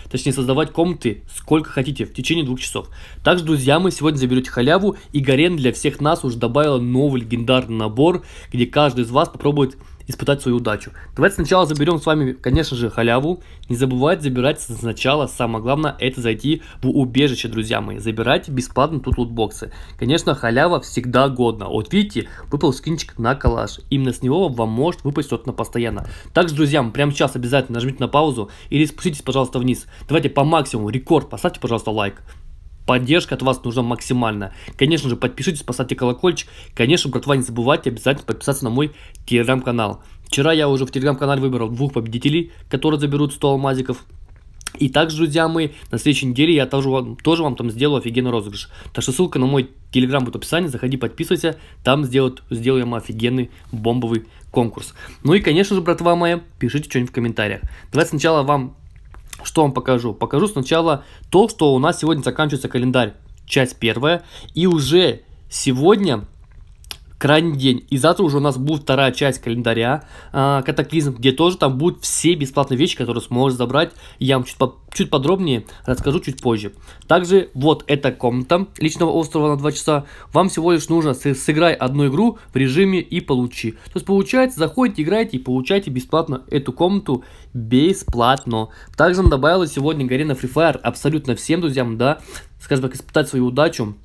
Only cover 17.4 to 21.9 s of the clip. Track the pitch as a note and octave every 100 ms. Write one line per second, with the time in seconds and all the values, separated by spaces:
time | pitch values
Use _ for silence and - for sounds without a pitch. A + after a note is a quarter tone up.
17.4 | A2+ A2 G#2+ A2+ G#2 G#2 G#2+ A2 A2+ D3
18.4 | - C3 - B2+ D3 D3+ C3+ B2+ A#2 A#2
19.4 | G#2+ - - - - - A#2+ E3 F3 C#3+
20.4 | A#2 A#2 E3+ D#3+ - - B2 B2+ C#3 B2
21.4 | A#2 A2+ G2 A#2 -